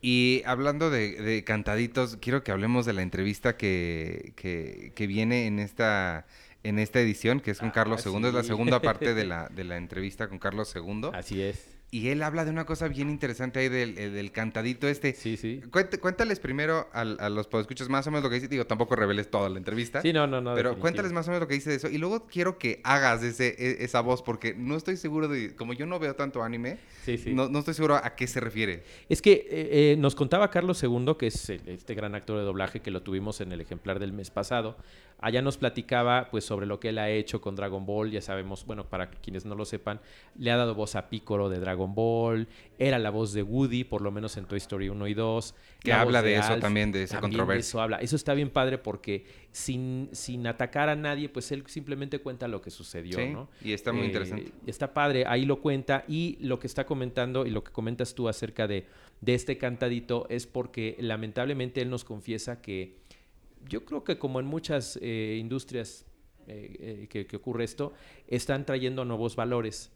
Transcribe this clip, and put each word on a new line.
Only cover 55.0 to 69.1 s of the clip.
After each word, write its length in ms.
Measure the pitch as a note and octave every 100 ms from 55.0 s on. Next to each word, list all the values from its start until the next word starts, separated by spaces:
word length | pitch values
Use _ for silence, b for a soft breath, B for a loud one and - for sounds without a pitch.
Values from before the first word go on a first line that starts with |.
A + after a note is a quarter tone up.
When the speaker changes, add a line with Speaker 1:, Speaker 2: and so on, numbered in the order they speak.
| D3 C3 B2
Speaker 2:
ahí 200 | A#2+ C3+
lo 160 | C3+
cuenta. 420 | - C#3 C3 C#3 -
Y 320 | D#3 E3+ -
lo 180 | C3 B2
que 80 | -
está 180 | - C3
comentando 600 | C#3+ B2+ B2 B2 B2+ B2
y 40 |
lo 140 | A2+
que 80 | -
comentas 420 | - A2+ A#2+ A#2+
tú 140 | - A#2
acerca 400 | G#2+ A2 - G#2+
de, 200 | G2+ F#2 B B B
de 140 | G#2+ B2
este 220 | - C3+
cantadito 680 | B2+ A#2+ B2 A#2+ A2+ A#2+ -
es 180 | A#2+ A#2+
porque, 500 | C3 B2 - A2 -
lamentablemente, 840 | A#2 A2 A2 G#2 B2+ C#3 B2+ B2+
él 80 | B2
nos 140 | B2
confiesa 580 | - G#2+ A2 A2 - A#2+
que 360 | - F#2+ F#2 b b b b b - - -
yo 160 | - -
creo 180 | C#4+
que 140 | - F3
como 220 | C#3 B2+
en 40 | C3+
muchas, 540 | D#3+ - D3 A#2+ -
eh, 360 | A#2 A2+ A2 A2
industrias, 640 | A2+ C3 - B2 A2 - - - - _ -
eh, 280 | G#2+ - - G#2 G#2+
eh, 40 | G#2
que, 160 | G#2+ G2
que 100 | G2+
ocurre 260 | - A2+
esto, 300 | A#2 - C#3+ B B B B
están 380 | B2 - C#3 C#3+
trayendo 400 | C3+ B2+ C3
nuevos 300 | B2